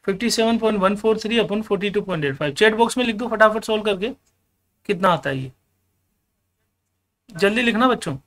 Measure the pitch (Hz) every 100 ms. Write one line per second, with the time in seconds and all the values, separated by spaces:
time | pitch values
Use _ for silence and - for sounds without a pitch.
0 | - 190 233 233 226 233 226 214 190 208
1 | 220 220 214 233 196 208 214 196 202 202
2 | 202 170 143 135 147 135 214 214 226 254
3 | 247 208 240 220 220 220 214 214 208 190
4 | 220 269 _ _ _ _ _ _ - 180
5 | 185 165 147 135 131 _ _ _ _ _
6 | _ _ _ _ _ _ _ _ _ _
7 | _ _ _ 170 202 226 240 214 254 247
8 | - 135